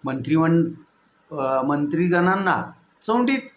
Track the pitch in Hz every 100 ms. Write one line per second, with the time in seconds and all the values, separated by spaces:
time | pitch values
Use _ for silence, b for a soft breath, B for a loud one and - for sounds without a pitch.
0 | 139 131 131 160 165 165 165 - - _
1 | _ _ _ 151 131 131 135 143 147 160
2 | 180 175 180 196 190 165 - - _ _
3 | - 240 247 269 -